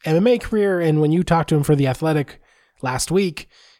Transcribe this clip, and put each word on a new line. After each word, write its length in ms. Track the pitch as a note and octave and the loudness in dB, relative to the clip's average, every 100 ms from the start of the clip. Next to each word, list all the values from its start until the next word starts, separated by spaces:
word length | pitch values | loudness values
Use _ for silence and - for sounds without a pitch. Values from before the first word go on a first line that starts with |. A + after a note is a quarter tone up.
| D#3+ | -2
M 100 | D#3+ | 2
M 100 | A3+ | 2
A 120 | A#3+ | 0
career. 420 | - G#3+ G3+ F3+ | -2 -2 0 0
And 200 | E3 D3+ | 0 2
when 120 | D3+ | 2
you 100 | E3 | 0
talked 260 | F3 E3 D3 | 2 0 2
to 60 | D#3 | 0
him 60 | |
for 120 | C#3+ | 2
The 120 | D3 C3+ | 2 0
Athletic 540 | B2 D#3+ D#3 C3+ - _ _ _ _ | -2 -2 -2 -4 -10 _ _ _ _
last 280 | C3 B2+ - | -8 -6 -2
week, 380 | F3 F#3+ D3+ - _ _ | 0 -2 -6 -16 _ _